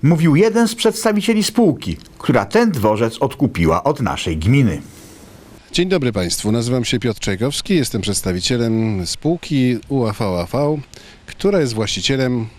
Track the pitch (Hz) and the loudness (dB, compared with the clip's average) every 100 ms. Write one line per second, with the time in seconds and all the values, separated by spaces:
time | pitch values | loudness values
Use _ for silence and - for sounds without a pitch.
0 | 139 165 165 147 220 214 233 - 233 226 | 4 4 4 4 4 4 2 2 0 2
1 | 226 214 202 220 202 - 220 135 - 80 | 0 0 0 0 0 2 2 2 -4 -8
2 | - - - 120 101 214 240 156 104 107 | -10 -10 0 2 2 2 2 2 0 2
3 | 113 - 135 - 139 - 82 82 - 151 | 0 0 -4 0 -2 2 2 2 0 -2
4 | 110 71 - 80 85 139 120 71 - - | -2 -4 -4 -2 2 4 2 0 -10 -20
5 | - - - - - - - - 180 185 | -20 -20 -20 -20 -20 -20 -8 -2 0 0
6 | 127 101 87 - 104 113 117 127 117 123 | 0 -2 -4 -2 0 0 0 -2 0 -2
7 | 120 107 - 95 123 143 - 180 123 113 | -2 -4 -4 -2 -2 -4 0 0 0 -4
8 | 92 98 98 92 - 123 117 113 110 101 | -4 -4 -2 -2 -2 0 0 0 0 -2
9 | 87 - 147 170 - 147 127 117 - 139 | -4 -4 -2 -4 -2 0 0 0 -2 -2
10 | 113 107 107 90 87 123 147 151 139 - | -2 -2 -2 -2 -2 -2 -2 -2 -8 -20
11 | - - - - 196 202 139 110 104 - | -20 -20 -20 -4 0 0 0 -2 -4 -4
12 | - 135 131 123 113 | -2 0 0 -2 -6